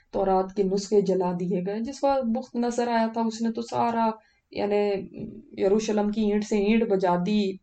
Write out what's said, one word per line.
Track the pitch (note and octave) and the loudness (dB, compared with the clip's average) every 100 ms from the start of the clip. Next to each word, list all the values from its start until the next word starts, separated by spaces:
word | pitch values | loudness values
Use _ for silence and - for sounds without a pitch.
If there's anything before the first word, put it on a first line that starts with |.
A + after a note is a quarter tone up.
| _ | _
तौरात | G3+ F#3+ F#3 F#3+ - | -2 2 2 2 0
के | |
नुस्खे | F#3+ G3 - G#3 | 0 0 2 2
जला | F#3 F#3 F3+ | 4 2 0
दिए | F3 F3+ F#3+ | -2 -2 -2
गए। | F3+ G#3 | -2 -4
जिस | A3+ C#4 | -6 -2
वक्त | C#4 C4+ | 0 2
बुख्त | A#3 A3+ - A#3+ | 0 -2 -4 -2
नसर | A#3+ A#3+ A#3+ | -2 0 0
आया | A#3 A3+ | 0 0
था, | A3+ | 0
उसने | A3+ A3 A3+ | -2 -2 -4
तो | A3+ | -4
सारा, | A3+ B3 A#3 A3+ A3+ A3 _ _ _ | -6 -2 0 2 0 -2 _ _ _
यानी | - G3+ G#3 G#3 G3 - - - - - - | -6 0 0 0 -2 -6 -12 -12 -14 -16 -2
यरूशलेम | G3+ G#3+ G#3+ G#3+ G#3 | 2 2 2 0 0
की | G#3+ | 0
ईंट | G#3 G#3 | 0 0
से | G#3 G#3+ | 0 0
ईंट | G3+ A3+ A3 | 2 2 4
बजा | F#3+ F3+ F3+ | 2 2 0
दी | F3+ G#3 F#3+ F#3+ | 2 0 0 -4